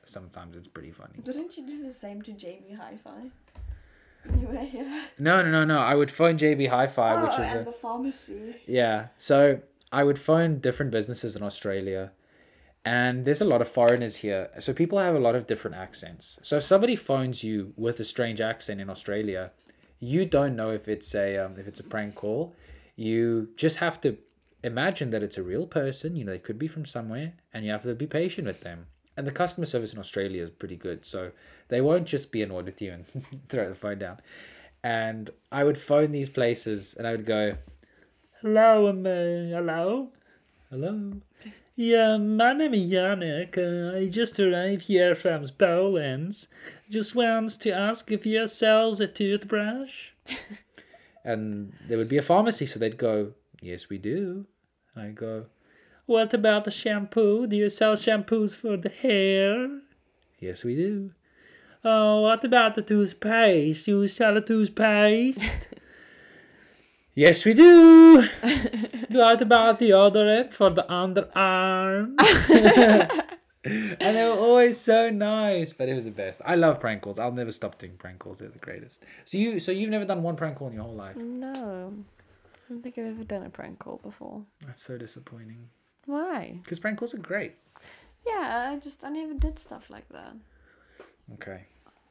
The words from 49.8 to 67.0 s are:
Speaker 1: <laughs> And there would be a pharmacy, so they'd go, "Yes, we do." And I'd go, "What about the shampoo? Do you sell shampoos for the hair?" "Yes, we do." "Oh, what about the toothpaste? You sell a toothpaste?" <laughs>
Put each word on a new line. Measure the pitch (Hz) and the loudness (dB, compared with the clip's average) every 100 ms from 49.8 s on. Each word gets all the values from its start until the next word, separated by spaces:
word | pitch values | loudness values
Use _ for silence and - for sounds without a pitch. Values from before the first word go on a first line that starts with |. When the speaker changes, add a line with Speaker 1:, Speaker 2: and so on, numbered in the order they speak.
| 269 - - _ - | -10 -16 -20 _ -16
Speaker 1:
<laughs> | 254 - 208 _ _ - - _ _ - | -16 -16 -20 _ _ -20 -20 _ _ -8
And | 110 107 104 98 - - | -6 -6 -10 -12 -14 -6
there | 113 | -4
would | 110 | -2
be | 139 | -2
a | |
pharmacy, | 143 175 226 220 135 | 2 2 2 -2 -6
so | 113 | -4
they'd | 113 113 | -6 -2
go, | 117 107 104 - _ _ | -2 -2 -4 -10 _ _
"Yes, | 92 90 - | -14 -14 -12
we | 98 | -10
do." | 104 156 196 185 196 _ _ _ _ | -8 -6 -6 -10 -14 _ _ _ _
And | 117 104 | -18 -16
I'd | 107 | -12
go, | 113 110 110 _ _ _ _ _ - | -12 -12 -14 _ _ _ _ _ -2
"What | 233 220 226 | 0 0 0
about | 214 208 208 | 2 0 -2
the | |
shampoo? | - 226 208 202 226 208 214 247 | -6 -4 -4 -4 0 2 2 0
Do | 208 | -2
you | 208 | -2
sell | 202 220 214 | 0 0 2
shampoos | 233 214 202 226 214 - | 0 -2 0 -2 -2 -4
for | 226 196 | -6 -6
the | 170 | -6
hair?" | - 262 208 196 190 196 226 254 285 - _ _ _ _ _ | -4 0 2 2 2 0 0 -6 -10 -18 _ _ _ _ _
"Yes, | 92 92 | -12 -10
we | 120 131 | -6 -4
do." | 185 208 98 - _ _ _ - _ _ | -4 -6 -10 -16 _ _ _ -20 _ _
"Oh, | 226 220 214 214 | 0 2 4 4
what | 214 226 240 | 2 2 2
about | 247 220 220 | 4 4 0
the | |
toothpaste? | 214 208 196 - 214 226 220 175 147 156 - | 0 2 0 -2 -2 4 4 4 2 -2 0
You | 202 202 | 0 0
sell | - 226 208 | 2 2 2
a | |
toothpaste?" | 214 226 208 - 220 208 208 220 254 262 - - - - - - - - - - | 0 0 0 2 2 4 4 4 0 -2 -6 -8 -10 -18 -20 -20 -20 -20 -20 -20
<laughs> | - _ _ _ _ _ | -20 _ _ _ _ _